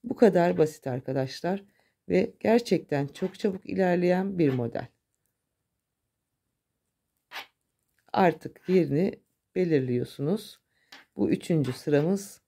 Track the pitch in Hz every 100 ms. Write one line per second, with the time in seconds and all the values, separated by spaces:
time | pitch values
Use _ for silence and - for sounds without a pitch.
0 | - - 226 180 175 180 156 - 135 127
1 | 131 135 131 - 170 196 196 _ _ _
2 | - 180 - - 208 233 233 185 - 143
3 | 139 - 185 - 214 190 - 185 185 180
4 | 175 180 196 185 151 127 117 - - _
5 | _ _ _ _ _ _ _ _ _ _
6 | _ _ _ _ _ _ _ _ _ _
7 | _ _ _ - - _ _ _ _ _
8 | _ - 185 160 - - - 185 147 143
9 | 190 - _ _ _ 185 180 151 127 123
10 | - - 143 214 - - _ _ _ -
11 | _ - - - - 165 127 127 - 147
12 | 156 196 202 -